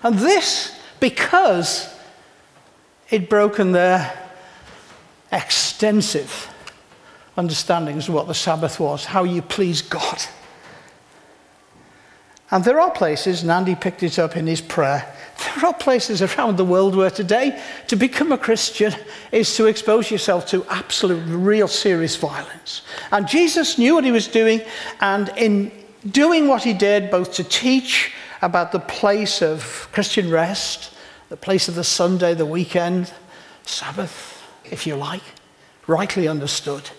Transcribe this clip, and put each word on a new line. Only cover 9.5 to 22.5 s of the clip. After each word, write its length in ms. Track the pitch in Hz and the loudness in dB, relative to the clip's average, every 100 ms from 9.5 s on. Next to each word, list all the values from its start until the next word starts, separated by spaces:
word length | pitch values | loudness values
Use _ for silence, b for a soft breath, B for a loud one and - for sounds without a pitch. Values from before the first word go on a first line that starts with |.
| - 185 160 | -2 -2 -2
God. 400 | - - - - - - B B B B B B B B B B B B _ b b b b b b b b | -4 -6 -6 -6 -10 -12 B B B B B B B B B B B B _ b b b b b b b b
And 120 | 190 | 0
there 160 | 185 285 | 4 4
are 120 | 359 | 2
places, 500 | - 170 147 - 180 | 2 -2 0 -2 -2
and 100 | 165 | 0
Andy 240 | 175 185 180 | 2 2 0
picked 280 | 185 180 | -4 -2
it 160 | 175 165 | -2 0
up 160 | 160 175 | 0 0
in 100 | 160 | -2
his 160 | 160 | -4
prayer, 500 | - - 139 143 - B B B - - | -4 0 0 0 -4 B B B -8 0
there 100 | 320 | 0
are 80 | |
places 480 | 339 - 247 - 202 | 0 0 0 0 -2
around 360 | 185 - 247 185 | 0 0 0 2
the 80 | 185 | 2
world 280 | 180 196 | 4 4
where 160 | 190 190 | 4 2
today 500 | 180 185 214 277 - B B - | 0 0 2 2 -2 B B -2
to 80 | 214 | 2
become 380 | 254 - 311 | 2 2 0
a 40 | 269 | 0
Christian 560 | - 226 - - 208 170 B B B | 2 0 0 0 0 0 B B B
is 240 | 226 220 - | 0 0 4
to 100 | 220 | 2
expose 460 | 214 - 220 220 | 4 2 2 2
yourself 340 | 208 - 180 175 | -2 0 0 0
to 180 | 185 - | -2 -2
absolute, 540 | 190 - - 190 170 165 | -6 -4 -2 0 0 -2
real 440 | 170 190 214 202 | 0 2 4 2
serious 480 | - 208 175 165 - | 2 2 2 0 -2
violence. 640 | 151 - - | -4 -6 -12